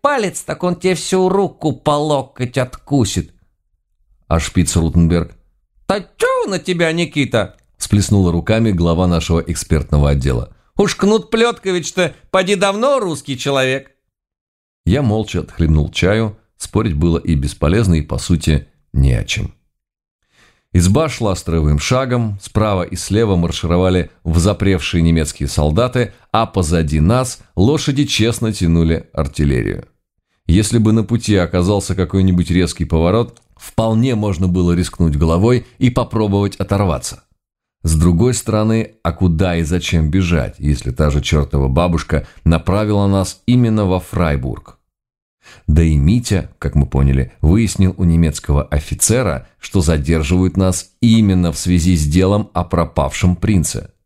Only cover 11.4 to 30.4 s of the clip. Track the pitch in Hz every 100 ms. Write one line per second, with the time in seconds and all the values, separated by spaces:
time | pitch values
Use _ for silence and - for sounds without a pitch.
11.4 | 233 - 190 180 175 185 170 - _ 190
12.4 | 185 202 196 202 269 277 190 139 - 123
13.4 | 143 135 131 135 - _ _ _ _ _
14.4 | _ _ _ _ 80 135 131 107 101 87
15.4 | - - 80 78 73 - 87 110 110 -
16.4 | _ _ - 107 110 73 85 80 - 73
17.4 | 71 - 71 101 101 80 76 - - 85
18.4 | - 73 - _ _ 67 67 57 - -
19.4 | - - _ _ _ _ _ _ _ _
20.4 | _ _ _ 90 87 123 156 - 110 87
21.4 | - 82 76 73 - 127 131 120 110 101
22.4 | - 104 107 95 87 92 - 104 110 90
23.4 | 85 - 85 87 92 92 76 _ 82 85
24.4 | 92 90 98 92 - 85 82 82 78 -
25.4 | 69 - 76 82 127 123 - - _ 110
26.4 | 110 98 78 85 76 76 82 127 131 -
27.4 | _ - 107 156 - 135 147 - 113 113
28.4 | 110 - 85 82 80 82 - - 71 -
29.4 | 71 64 50 50 - _ _ _ _ _